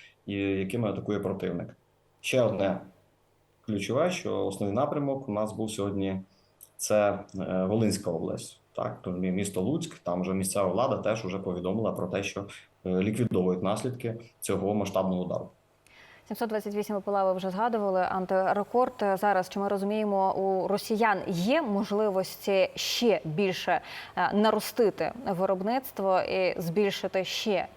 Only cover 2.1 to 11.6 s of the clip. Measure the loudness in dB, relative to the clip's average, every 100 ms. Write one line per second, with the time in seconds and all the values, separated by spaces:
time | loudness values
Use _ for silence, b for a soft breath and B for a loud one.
2.1 | _ 0 2 2 2 0 0 -6 -20 _
3.1 | _ _ _ _ _ -4 -2 0 0 0
4.1 | 0 -4 -2 -2 -2 0 0 0 0 -2
5.1 | -2 -2 -2 -2 -2 -4 -2 -2 -2 -2
6.1 | -4 -8 B B B B -10 0 4 4
7.1 | 2 -6 -8 -2 0 2 2 2 0 -2
8.1 | -2 -4 -6 -10 -18 _ -6 -6 -6 -6
9.1 | -2 -2 0 -2 -2 0 -2 -4 -8 -4
10.1 | -2 0 0 0 0 0 2 0 0 0
11.1 | -2 -2 -6 -4 -4